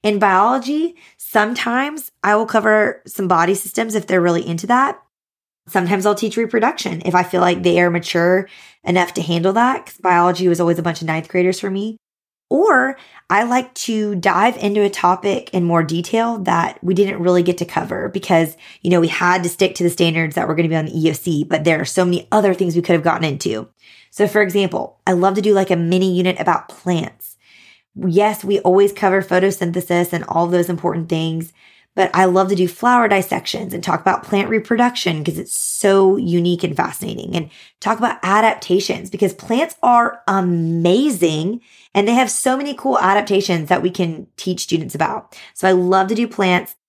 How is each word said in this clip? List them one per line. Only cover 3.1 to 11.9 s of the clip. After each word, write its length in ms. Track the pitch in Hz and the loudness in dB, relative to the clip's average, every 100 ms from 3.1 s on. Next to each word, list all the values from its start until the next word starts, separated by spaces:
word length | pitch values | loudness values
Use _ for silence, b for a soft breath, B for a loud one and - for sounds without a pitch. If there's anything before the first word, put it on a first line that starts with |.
| - 185 | -6 0
body 260 | 175 170 | 2 2
systems 400 | 190 - - 226 | 0 -4 -6 -4
if 140 | 214 - | -4 0
they're 120 | 185 | 0
really 240 | 175 170 | 2 0
into 220 | - 165 202 | -2 -6 0
that. 340 | 240 269 - _ _ _ _ _ _ - | 2 2 -4 _ _ _ _ _ _ -4
Sometimes 360 | 196 175 196 | -2 0 0
I'll 120 | 202 202 | 0 0
teach 200 | 220 226 | -2 -2
reproduction 680 | 233 233 226 320 - 170 | -2 0 0 -2 -8 -6
if 100 | 175 | 0
I 80 | 180 | 0
feel 180 | 180 180 | 0 2
like 220 | 180 175 | 2 2
they 180 | 175 170 | 2 4
are 80 | 175 | 4
mature 600 | 170 165 170 170 185 196 B B B | 0 -2 0 2 2 0 B B B
enough 320 | - 180 175 | -2 0 0
to 80 | - | -4
handle 300 | 156 170 180 | -2 0 0
that, 340 | 202 247 - - | 2 0 0 -8
'cause 120 | - | -6
biology 500 | 185 175 175 170 180 | 0 2 2 2 0
was 100 | 170 | 2
always 220 | 170 165 | 2 0
a 20 | |
bunch 200 | 170 160 | -2 -4
of 40 | 160 | -4
ninth 220 | 160 156 | -6 -4
graders 320 | 180 180 185 | 0 0 0
for 100 | 196 | -4
me. 280 | 190 214 | -6 -6